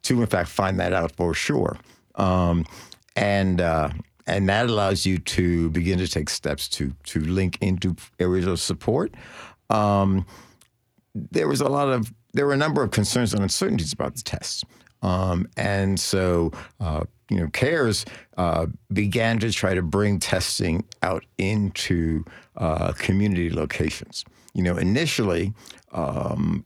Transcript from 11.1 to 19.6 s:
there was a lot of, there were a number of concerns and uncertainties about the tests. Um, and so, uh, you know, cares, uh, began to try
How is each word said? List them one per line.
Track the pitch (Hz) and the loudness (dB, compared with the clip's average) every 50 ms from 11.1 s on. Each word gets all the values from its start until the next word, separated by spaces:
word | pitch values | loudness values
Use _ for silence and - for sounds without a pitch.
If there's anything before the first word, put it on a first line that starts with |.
| _ | _
there | 104 - - - 165 160 151 | -12 -10 -4 -2 -2 0 0
was | 143 127 | 0 0
a | 143 135 | 0 0
lot | 139 143 143 139 | 0 0 2 2
of, | 131 123 110 - - _ _ _ - | 0 0 -2 -4 -8 _ _ _ -2
there | - 143 | 0 0
were | 143 143 | 2 2
a | 139 | 2
number | 147 156 147 147 131 | 2 2 2 0 0
of | 101 | 0
concerns | - - 104 - - 123 123 104 98 | 2 0 0 2 2 2 2 2 2
and | 104 98 | 0 0
uncertainties | 95 - - 185 196 - - 82 76 71 | 0 0 0 0 0 0 0 -2 -4 -4
about | - - 67 - | -4 -6 -6 -6
the | - - | -8 -8
tests. | - - - - - - - - - - - - _ _ _ - | -8 -8 -8 -6 -8 -8 -8 -10 -12 -12 -20 -20 _ _ _ -2
Um, | 95 90 92 95 92 87 85 90 - - | 0 0 2 2 0 0 0 -2 -2 -4
and | - 104 101 101 98 98 98 98 90 | -4 -2 0 0 2 2 2 0 0
so, | - - - 98 92 90 90 85 82 82 - - - - _ _ | -2 0 0 0 2 2 2 2 2 0 -2 -6 -16 -18 _ _
uh, | - 82 78 76 - - _ _ _ _ | -4 -2 -2 -2 -4 -6 _ _ _ _
you | - - | -2 0
know, | 85 76 | 0 -2
cares, | - - 123 135 165 160 135 113 104 - - - - - - _ _ | 0 0 0 2 2 2 2 2 0 0 -4 -8 -14 -20 -20 _ _
uh, | - 90 85 82 82 82 80 80 - _ _ 101 | -2 0 0 2 0 0 -2 -4 -8 _ _ -2
began | 101 104 101 92 120 113 113 117 110 | 0 0 0 2 2 2 2 2 2
to | 104 117 104 | 0 0 -2
try | - | 0